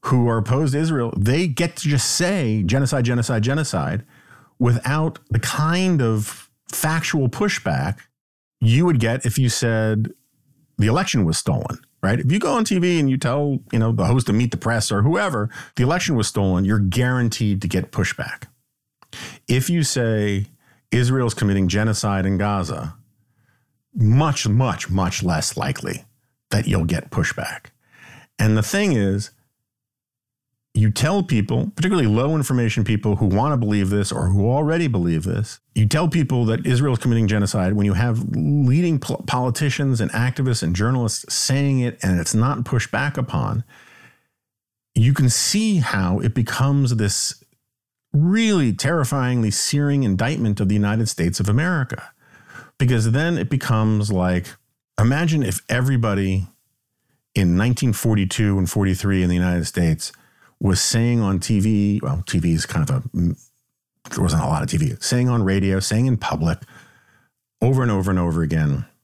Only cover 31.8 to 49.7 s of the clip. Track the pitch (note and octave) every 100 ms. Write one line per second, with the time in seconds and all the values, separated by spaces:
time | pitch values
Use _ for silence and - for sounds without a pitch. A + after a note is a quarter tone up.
31.8 | F3+ F#3+ A#2+ G#2+ C3+ D#3+ C3 B2+ A#2 A2+
32.8 | G2+ G#2+ A2 G2 G#2 F#2+ C3+ C#3 A2 G#2
33.8 | F#2+ G#2 G2 - E2 G2 G2+ C3 D3+ E3
34.8 | E3 G#2 F2 E2 F2 F2+ A2 - _ -
35.8 | G#2+ D3 E3+ E3 C3+ C3 A#2 A2 - B2
36.8 | C#3+ A#2+ B2+ A#2 G#2+ G#2+ G2+ A2 F2+ G#2
37.8 | G2+ F#2 B2 A2+ - - D3+ D3 C3 C#3
38.8 | F3 D3+ - B2 - B2 B2+ A#2+ D3+ -
39.8 | C#3 A#2+ A2 A2 B2 B2+ C3 A2+ E2 F2
40.8 | A2 C3 A#2 - - - - C3+ C#3 C3+
41.8 | A#2+ - G2+ F2+ E2 A2 A#2+ C#3+ B2 A#2+
42.8 | - A2 C#3+ C#3 C3 - A2 A2 - -
43.8 | - - - _ _ _ _ _ _ _
44.8 | _ - A#2 C3+ C3 - - G3+ A3 G3
45.8 | C3 G#2 F2+ F#2+ - A#2 A2 - C#3+ C#3+
46.8 | C3 A#2+ G2+ - - - _ _ _ _
47.8 | _ _ _ D3 D#3+ G#3 A3+ G3 C3+ G2+
48.8 | C3+ E3+ B2+ C#3+ B2+ B2 A2 G2+ -